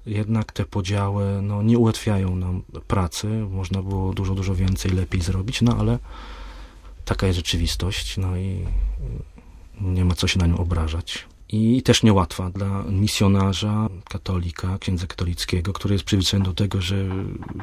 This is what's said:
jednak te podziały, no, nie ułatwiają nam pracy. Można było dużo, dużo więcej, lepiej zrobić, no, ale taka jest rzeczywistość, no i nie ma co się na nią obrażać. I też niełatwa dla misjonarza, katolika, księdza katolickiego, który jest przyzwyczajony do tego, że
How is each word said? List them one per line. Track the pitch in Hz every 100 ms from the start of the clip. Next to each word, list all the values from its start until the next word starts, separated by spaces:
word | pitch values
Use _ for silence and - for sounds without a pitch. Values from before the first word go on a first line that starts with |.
| -
jednak | 104 104 110 107
te | -
podziały, | 98 107 92 101 98 101 98 98
no, | 101 104
nie | 107 117
ułatwiają | 113 107 - 101 95 90
nam | 90 90 - - -
pracy. | 98 87 - 107
Można | 110 104 95 90 95
było | 95 98 95
dużo, | 95 95
dużo | 95 95
więcej, | 92 92 95 95
lepiej | 92 92 95
zrobić, | 87 92 98 -
no, | 117 110
ale | 107 120 - - - - - - - - - -
taka | - 113 95
jest | 90
rzeczywistość, | 85 85 80 - 90 104 - -
no | 92 90
i | 95 92 87 - - - 120 113 - - - - - -
nie | 95 92
ma | 90
co | 87 92
się | -
na | 85
nią | 85
obrażać. | 85 85 80 80 - - - - -
I | 107 110 127
też | - 120
niełatwa | 113 98 87 - 92
dla | 95 98 98
misjonarza, | 101 95 104 - 101 98 95 90 104 107 110 90 -
katolika, | 92 - 92 87 - 90 95
księdza | - 92 87
katolickiego, | - 87 85 - 92 87
który | 92 95
jest | 101
przyzwyczajony | - 101 90 98
do | 95
tego, | 87 101 98
że | 87 98 95 95 98 98 - 117